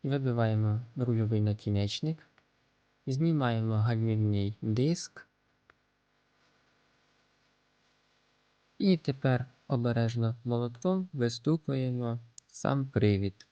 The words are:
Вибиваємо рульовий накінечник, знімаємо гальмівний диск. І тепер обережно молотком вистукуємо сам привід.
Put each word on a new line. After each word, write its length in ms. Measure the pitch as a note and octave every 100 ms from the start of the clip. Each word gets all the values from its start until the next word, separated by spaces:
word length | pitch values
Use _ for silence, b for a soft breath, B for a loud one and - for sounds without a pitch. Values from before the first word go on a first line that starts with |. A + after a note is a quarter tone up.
Вибиваємо 760 | C#3 C#3 C3+ A#2 A2+ A2 G#2+ G#2+ A#2 -
рульовий 440 | B2 A2+ A2 A2
накінечник, 760 | G#2+ G#2 - G2+ G2+ - D#3 D#3+ - _ _ _ _ _ _ _ -
знімаємо 680 | C3+ E3 D#3 B2+ A2+ A2
гальмівний 800 | A2 A2+ A2+ A2+ A2 G#2+ G2+ G2+ G2+
диск. 640 | A2+ G#2+ C#3 F3 - - - _ _ _ _ _ _ _ _ _ _ _ _ _ _ _ _ _ _ _ _ _ _ _ _ _ _ _ _ _ _ _ _ _ _ _
І 180 | G3+ F3+
тепер 500 | - C3+ C3+ B2 B2+ _ _
обережно 680 | C3 A#2+ A#2 A#2 A#2 A2+ A#2+
молотком 640 | A#2+ A#2+ A#2+ A#2+ F#3 F#3+ F#3
вистукуємо 1040 | C#3+ A#2+ A#2 - D#3+ - C3+ B2+ B2 A#2+ A#2 - - _
сам 400 | - - C#3 C3+
привід. 600 | G#2 G#2 G2+ G2 - -